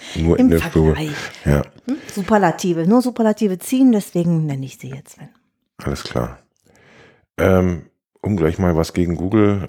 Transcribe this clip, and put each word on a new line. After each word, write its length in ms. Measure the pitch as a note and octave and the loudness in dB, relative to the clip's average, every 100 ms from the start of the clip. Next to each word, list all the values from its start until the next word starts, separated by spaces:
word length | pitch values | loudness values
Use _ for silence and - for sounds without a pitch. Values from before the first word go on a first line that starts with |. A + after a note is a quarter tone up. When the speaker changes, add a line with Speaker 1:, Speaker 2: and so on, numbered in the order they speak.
| - - | -10 -2
Speaker 1:
nur 220 | E2 F2 | 2 4
Speaker 2:
Im 80 | B3+ | 4
Speaker 1:
in 40 | |
der 100 | E2 | 2
Stube. 340 | E2 - D#2 | 2 2 2
Speaker 2:
Vergleich. 220 | D#2 D3+ D3 - - | 2 -4 -8 -12 -6
Speaker 1:
Ja. 180 | C#2+ C#2+ - - - | 0 0 0 -10 -8
Speaker 2:
Hm? 100 | D4 - | -8 -8
Superlative, 720 | - F#3 G#3+ F3 D#3+ F#3 E3+ E3 | -8 0 2 2 0 -2 0 2
nur 160 | A#3+ | 2
Superlative 560 | B3 A#3+ A3 G#3+ G#3+ F#3 | 0 0 -2 0 -2 -2
ziehen, 340 | - C4 C4+ | -4 2 4
deswegen 540 | G#3+ - F3 E3+ E3 D3+ | 4 0 -2 0 0 -2
nenne 180 | C#3 | -6
ich 140 | C3 - | -10 -14
sie 100 | C3 | -16
jetzt, 280 | C3+ - - | -16 -18 -20
Sven. 120 | - _ _ _ _ - | -20 _ _ _ _ -12
Speaker 1:
Alles 180 | C#2+ C#2 | -8 -8
klar. 340 | - B1 A#1+ - _ _ _ _ _ - - _ _ - | -6 -4 -4 -8 _ _ _ _ _ -20 -20 _ _ 0
Ähm, 520 | F2+ F#2 F#2 E2+ - _ _ _ | 2 4 2 -2 -10 _ _ _
um 160 | G2+ G2+ | -4 0
gleich 200 | D#2+ E2 | 0 2
mal 180 | F2+ D#2+ | 2 2
was 180 | D#2+ | 0
gegen 200 | - F2 | -2 -2
Google, 520 | D#2+ F2+ A2 G#2 G2 | -2 0 2 2 0